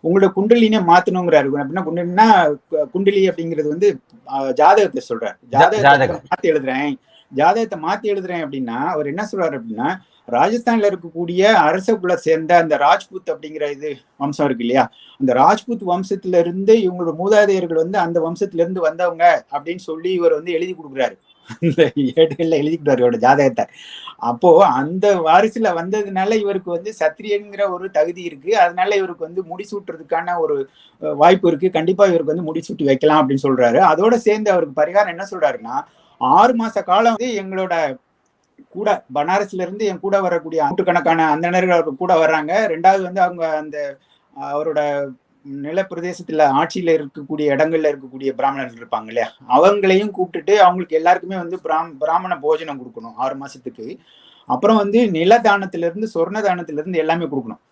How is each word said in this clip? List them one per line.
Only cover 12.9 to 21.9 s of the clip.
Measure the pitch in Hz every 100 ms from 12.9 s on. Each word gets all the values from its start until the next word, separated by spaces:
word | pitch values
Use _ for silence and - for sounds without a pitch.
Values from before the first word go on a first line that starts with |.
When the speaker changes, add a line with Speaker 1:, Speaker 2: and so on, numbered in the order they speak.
| 196 - 185 175
Speaker 1:
அப்படிங்கிற | 160 151 151 147
இது | 139 151 135 _ _
வம்சம் | 139 147
இருக்கு | 143 120
இல்லையா, | 120 131 117 _ - _
அந்த | 131
ராஜ்புத் | 123 156 220 - 233 185
வம்சத்துல | 175 190 190 185 175
இருந்து | 170 185 196
இவங்களோட | 226 190 180 165 160
மூதாதையர்கள் | 190 214 202 190 170
வந்து | 160 165 202
அந்த | 170 170
வம்சத்துல | 165 175 196 165
இருந்து | 170 185
வந்தவங்க | 160 165 180 165 175 147 -
அப்படின்னு | 143 147 185
சொல்லி | - 160 180
இவர் | 185 170
வந்து | 151 170
எழுதி | 165 180
கொடுக்குறாரு. | 160 147 135 120 - _ _ -
அந்த | 113 170 156 147